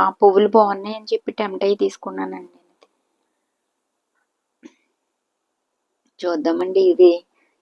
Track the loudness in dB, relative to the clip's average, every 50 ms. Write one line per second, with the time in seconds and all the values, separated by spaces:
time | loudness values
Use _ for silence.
0 | 0 0 0 2 2 4 4 4 2 2 2 2 2 2 -2 -8 -10 -12 -12 -12
1 | -8 -6 -6 -6 -6 -8 -8 -8 -8 -8 -6 -4 -2 -2 -2 -2 -4 -6 -6 -8
2 | -14 -14 -12 -10 -12 -12 -12 -16 -20 -20 _ _ _ _ _ _ _ _ _ _
3 | _ _ _ _ _ _ _ _ _ _ _ _ _ _ _ _ _ _ _ _
4 | _ _ _ _ _ _ _ _ _ _ _ _ -20 -20 _ _ _ _ _ _
5 | _ _ _ _ _ _ _ _ _ _ _ _ _ _ _ _ _ _ _ _
6 | _ _ _ -10 -6 -6 -4 -4 -2 -2 -2 -2 -4 -2 0 2 2 4 4 6
7 | 6 4 4 2 -6 _ _ _ _ _ _ _